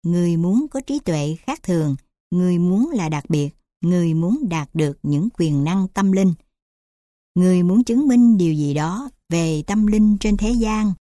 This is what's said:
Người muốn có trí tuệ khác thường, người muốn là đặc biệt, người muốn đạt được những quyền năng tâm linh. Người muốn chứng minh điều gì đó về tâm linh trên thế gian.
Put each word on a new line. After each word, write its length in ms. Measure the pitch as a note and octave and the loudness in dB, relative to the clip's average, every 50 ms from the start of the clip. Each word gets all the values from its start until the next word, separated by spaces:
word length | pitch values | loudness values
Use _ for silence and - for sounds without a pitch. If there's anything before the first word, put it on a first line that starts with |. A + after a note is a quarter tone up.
| - | -2
Người 320 | E3+ F3 F3 F3 F3 E3+ | -2 0 0 0 0 0
muốn 300 | E3 E3 F3+ G3 A#3+ D4+ | 0 0 0 0 0 -2
có 140 | C#4+ - C4+ | -2 -8 -10
trí 180 | C#4 - C#4 D4 | -6 -6 -8 -6
tuệ 360 | - - E3 D3+ C#3+ D3+ D#3+ - | -4 -4 -4 -2 -4 -4 -6 -8
khác 240 | _ - C#4+ D#4+ - | _ -10 -10 -8 -4
thường, 320 | - F3+ E3 D#3 D3 C3+ C#3 _ _ _ _ _ _ | -2 -2 -2 0 -2 -4 -6 _ _ _ _ _ _
người 280 | F3 F3+ F3+ F3+ F3+ E3+ | -2 0 0 0 0 0
muốn 320 | F3 F3+ F#3 G3+ B3+ E4 | 0 0 0 0 0 -2
là 180 | E4 A3 E3+ D#3 | -2 -4 -4 -4
đặc 200 | D#3 D3 - - | -6 -6 -4 -2
biệt, 200 | D#3+ D3 C#3+ C#3+ - _ _ _ _ _ | -2 -2 -2 -4 -8 _ _ _ _ _
người 320 | - E3+ F3+ F3+ E3+ E3 D#3+ | -2 0 0 0 0 0 0
muốn 360 | D#3+ E3 F3+ A#3 D#4 D4 F#3+ | 0 0 0 -2 -2 -2 -4
đạt 200 | E3+ D#3+ D3 - _ | -4 -6 -6 -6 _
được 260 | D#3+ D#3 D3 C#3+ _ - | -2 -2 -2 -4 _ -4
những 260 | C#3+ C#3+ D3 F3 A#3+ - | -2 -2 -2 -2 -4 -2
quyền 260 | - E3+ D#3+ D3 C#3 C#3+ | -2 -2 0 0 0 0
năng 240 | D#3 F3+ G3 F#3+ | 0 -2 -2 -2
tâm 240 | F#3 _ - G3 G3 | -2 _ -2 0 2
linh. 220 | F#3+ F#3+ G3 F#3+ E3 _ _ _ _ _ _ _ _ _ _ _ _ _ _ _ _ _ _ _ _ | 2 2 2 0 0 _ _ _ _ _ _ _ _ _ _ _ _ _ _ _ _ _ _ _ _
Người 280 | F3 F3+ F#3 F#3 F3+ F3 | 2 2 4 4 2 2
muốn 200 | F3 F#3 A3+ B3 | 2 2 2 2
chứng 240 | - A#3 B3+ D4+ | 2 0 0 2
minh 300 | C#4 B3 B3 A#3+ A#3 A3+ | 4 4 6 6 6 6
điều 160 | F#3+ F3 E3 D#3 | 4 2 2 0
gì 200 | D3+ D3 C#3+ C#3+ | 0 -2 -2 -2
đó 360 | D3 D3+ E3 F3+ A3 C#4+ C4 _ _ _ _ | -2 -4 -4 -6 -8 -10 -14 _ _ _ _
về 340 | E3 E3+ E3 D#3+ D#3 D3+ - | -2 -2 0 -2 -2 -4 -4
tâm 200 | - G3+ G#3+ G#3+ | -2 0 0 2
linh 300 | G#3+ G#3 G#3+ G#3+ G#3+ G#3 | 2 4 4 4 4 2
trên 200 | G3+ - G#3+ G#3+ | 2 2 0 0
thế 140 | - G#3+ A3 | 0 0 0
gian. 420 | B3 A#3 A3+ G#3+ A3 G#3+ G#3+ G#3 F3+ - _ | 0 0 0 -2 -2 -2 -2 -2 -2 -4 _